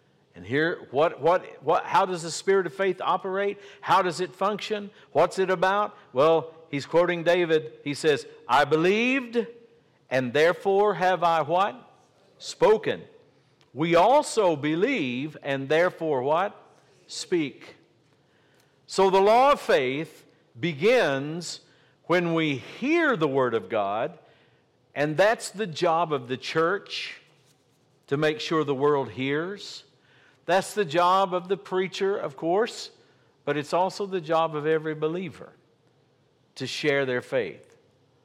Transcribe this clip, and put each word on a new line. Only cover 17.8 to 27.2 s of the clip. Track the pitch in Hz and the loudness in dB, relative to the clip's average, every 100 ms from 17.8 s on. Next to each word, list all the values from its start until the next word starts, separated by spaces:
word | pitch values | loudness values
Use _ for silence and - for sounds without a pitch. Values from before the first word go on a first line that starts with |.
| _ _ _ _ _ _ _ _ _ _ - | _ _ _ _ _ _ _ _ _ _ -6
So | - 190 | 2 4
the | 190 | 6
law | 202 240 277 | 6 6 6
of | 285 | 4
faith | - 170 127 139 160 - _ _ _ 117 | 2 2 2 -4 -8 -14 _ _ _ -6
begins | 170 139 208 254 160 135 147 170 160 - _ _ _ _ | -6 0 2 4 2 0 -4 -8 -10 -14 _ _ _ _
when | - 175 170 | -2 0 0
we | 165 156 131 | 0 -2 -4
hear | - - 269 339 311 202 | -10 -6 -2 2 2 0
the | 156 | 0
word | 135 123 | 2 0
of | 113 95 | 0 -2
God, | 110 98 107 151 170 _ _ _ _ _ _ _ | -2 -2 -2 -6 -8 _ _ _ _ _ _ _
and | 131 151 151 | -4 -2 2
that's | 208 233 - | 2 2 -4
the | 185 208 | -8 -8
job | 139 175 160 170 | -2 0 2 0
of | 139 123 | -4 -4
the | 127 | -8
church, | - 160 165 202 - - - - | -4 0 0 -2 -6 -12 -12 -14